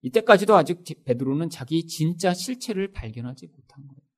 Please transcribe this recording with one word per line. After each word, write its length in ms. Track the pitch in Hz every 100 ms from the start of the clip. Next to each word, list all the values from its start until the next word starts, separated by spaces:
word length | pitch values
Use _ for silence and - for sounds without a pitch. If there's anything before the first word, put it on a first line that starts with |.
이때까지도 540 | 135 220 214 208 208 202
아직 280 | 156 175
제-, 100 | - -
베드로는 460 | - 120 131 143 170
자기 360 | - 131 160 165
진짜 460 | - 156 170 185
실체를 580 | 175 - 254 - 190 196
발견하지 560 | - 117 113 120 135 160
못한 380 | 147 _ 139 139
거예요. 140 | 131 _